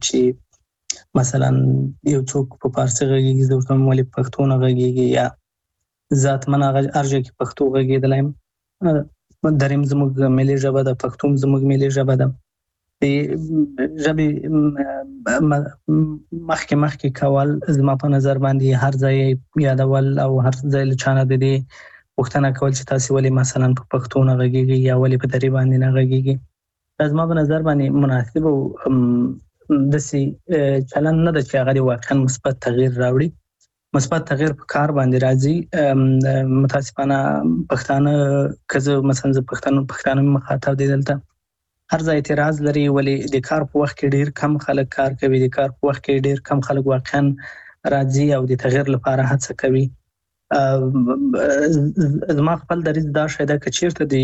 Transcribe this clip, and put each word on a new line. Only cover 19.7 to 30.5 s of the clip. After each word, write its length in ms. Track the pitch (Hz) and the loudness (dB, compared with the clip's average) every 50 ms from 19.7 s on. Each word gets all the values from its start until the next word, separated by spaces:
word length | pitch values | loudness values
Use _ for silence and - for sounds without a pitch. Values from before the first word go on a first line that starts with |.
| 131 131 135 135 135 135 135 135 135 139 | 2 2 2 2 2 2 2 0 0 0
او 220 | 135 135 135 131 | 0 0 0 2
هر 120 | 123 131 127 127 139 147 | 2 0 0 -2 -2 -2
ځای 120 | 135 135 135 | 0 0 0
له 100 | 135 131 | 0 -2
چا 200 | 131 - 139 131 | -2 0 0 2
نه 100 | 135 135 | 2 2
د 80 | 127 135 131 135 | 2 2 2 2
دې 100 | 135 135 135 131 - - - - - - - _ _ - | 2 0 0 -4 -6 -14 -20 -20 -20 -20 -20 _ _ -4
پوښتنه 320 | - 127 131 - 143 139 135 131 - | -4 -4 -2 0 0 0 0 0 0
کول 140 | 139 139 | 0 -2
چې 120 | 131 131 - - | -2 -2 -4 -4
تاسې 180 | 135 131 127 - 139 | -4 -2 -2 0 0
ولې 160 | 135 135 135 | 2 2 2
مثلاً 440 | 131 131 127 - - 127 127 127 127 | 2 2 0 0 0 0 2 2 0
په 100 | 127 - - | 0 -4 -4
پښتو 320 | - 127 127 - - 139 131 | -6 -6 -4 -2 0 2 2
نه 100 | 131 127 | 2 2
غږیږئ 420 | 127 127 123 127 131 131 131 131 131 131 127 | 2 2 0 0 0 0 2 2 2 2 2
یا 80 | 127 | 2
ولې 200 | 127 131 131 131 | 2 2 2 2
په 100 | 127 - | 0 -2
دري 240 | 127 - 127 135 135 | -2 -2 0 0 0
باندې 260 | 131 131 131 131 131 127 131 | 0 2 2 2 2 2 2
نه 40 | 131 131 | 2 2
غږیږئ، 400 | 131 131 131 131 131 131 135 135 131 - - _ _ _ _ _ _ _ _ _ - | 2 2 2 2 0 0 0 -2 -4 -6 -14 _ _ _ _ _ _ _ _ _ -4
دا 80 | 151 147 | -2 -2
زما 180 | 147 160 165 | 0 0 0
په 80 | 165 170 | 0 0
نظر 280 | 160 151 143 156 160 | 0 0 0 0 0
باندې 280 | 156 156 143 143 135 135 | 0 0 0 0 0 0
مناسب 560 | 139 143 143 135 131 123 117 - - 156 156 | 2 2 2 2 0 0 -2 -2 -4 -2 0
او، 300 | 160 143 135 139 - - - - | 0 0 0 -2 -4 -8 -6 -2
ام، 540 | 131 135 127 123 120 120 120 123 - - - - _ _ _ _ - | 0 2 2 2 2 2 0 0 -2 -4 -8 -16 _ _ _ _ -2
داسې، 480 | 151 139 135 139 147 151 139 - - 139 135 143 - - _ - | 0 2 2 2 0 0 -2 -2 -2 -2 -2 -2 -4 -8 _ -2